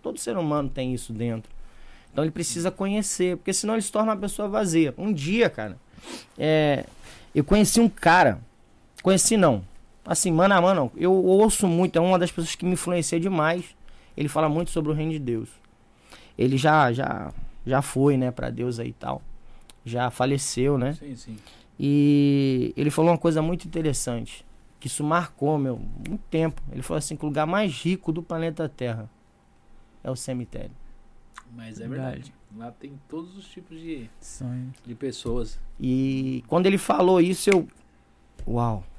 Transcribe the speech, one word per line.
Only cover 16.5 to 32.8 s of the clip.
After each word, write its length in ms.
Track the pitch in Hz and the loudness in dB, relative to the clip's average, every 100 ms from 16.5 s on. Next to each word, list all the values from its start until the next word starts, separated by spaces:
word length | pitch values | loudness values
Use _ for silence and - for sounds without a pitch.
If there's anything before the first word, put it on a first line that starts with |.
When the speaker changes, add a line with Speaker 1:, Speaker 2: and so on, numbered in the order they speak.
| 135 | 4
Speaker 1:
já, 360 | 151 156 131 | 4 6 4
já, 400 | 120 - - - - - - - | 2 -2 -4 -8 -8 -10 -10 -2
já 160 | 131 | 0
foi, 340 | 139 131 143 135 | 0 2 4 4
né, 120 | 127 | 0
pra 200 | 123 123 | -2 -6
Deus 280 | 120 123 117 | -4 -6 -4
aí 120 | 120 | -8
e 20 | |
tal. 280 | 120 - - - - - - - - | -8 -8 -8 -10 -16 -16 -20 -20 -18
Já 260 | 113 120 123 | -8 -2 -2
faleceu, 680 | - 127 139 - - 131 139 | 0 0 0 -2 0 2 2
né? 160 | 127 | 0
Speaker 2:
Sim, 200 | 156 285 - | -4 -12 -16
sim. 200 | - 107 - - - - | -14 -16 -18 -20 -20 -4
Speaker 1:
E 960 | 139 147 143 143 143 139 135 127 123 - | 2 4 6 6 4 4 2 2 -2 0
ele 140 | 147 | 0
falou 200 | 147 165 | 2 4
uma 60 | 165 | 4
coisa 240 | 170 156 | 2 2
muito 240 | 156 180 - | 0 -4 -6
interessante, 760 | 165 156 123 - 117 113 - - - - _ | -4 -2 -2 -4 -6 -8 -14 -20 -20 -20 _
que 60 | 127 | -10
isso 180 | - | -6
marcou, 540 | 151 170 165 - 147 151 | 0 0 -2 -4 -2 0
meu, 180 | 135 120 | -2 -4
muito 460 | - - - 208 - | -8 -8 -8 -10 -4
tempo. 320 | 160 160 - - | -2 -2 -4 -10
Ele 100 | 135 | -10
falou 160 | - 160 | -6 -6
assim, 160 | - | -6
que 100 | 151 | -8
o 40 | 151 | -4
lugar 180 | 147 156 | -2 -2
mais 260 | 196 208 127 | 0 -2 -2
rico 260 | 165 185 - | -4 -2 -4
do 120 | 160 | -6
planeta 460 | 165 165 165 156 160 | -6 -6 -4 -4 -8
Terra 400 | - 123 113 110 _ _ _ _ _ _ - - _ | -6 -8 -8 -10 _ _ _ _ _ _ -20 -20 _
é 80 | 123 | -10
o 60 | 127 | -8
cemitério. 560 | - 127 120 120 - - - - - - - - - | -6 -8 -8 -12 -14 -16 -20 -20 -20 -20 -20 -20 -20
Speaker 2:
Mas 260 | 117 113 107 | -18 -16 -14
é 60 | 123 | -12
Speaker 3:
Verdade. 240 | 131 131 | -8 -8
Speaker 2:
verdade. 200 | 135 127 _ _ 208 | -10 -16 _ _ -18
Lá 160 | - | -18
tem 260 | - | -16